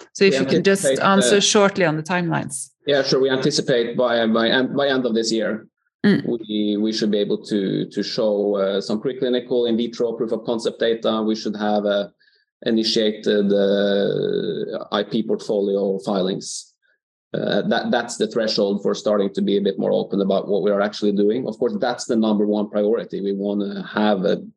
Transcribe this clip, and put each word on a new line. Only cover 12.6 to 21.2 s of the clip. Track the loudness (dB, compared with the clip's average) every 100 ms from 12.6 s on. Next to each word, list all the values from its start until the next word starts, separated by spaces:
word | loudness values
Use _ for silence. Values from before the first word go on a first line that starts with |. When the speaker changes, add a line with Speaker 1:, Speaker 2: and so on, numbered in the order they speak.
| 0
Speaker 2:
initiated, | 0 2 2 0 0 0 2 2
uh, | 2 2 2 2 2 0 0 -2 -2 -4 -6 -6 -8 -4
I | -4
P | -2 -2
portfolio | -2 -4 -2 -2 0 0 0 -2
filings. | -2 -2 -2 -4 -8 -14 -16 _ _ _ _ _ _
Uh, | -6 -2 0 0
that, | 0 0
that's | -2 -2 -4
the | -2
threshold | -2 -2 0 0 0
for | -2
starting | -2 0 0 0
to | -2
be | 0 2
a |
bit | 0 0
more | 0
open | 0 0 0
about | 2 0 0
what | 0
we | 2
are | 2
actually | 0 0 -2
doing. | 2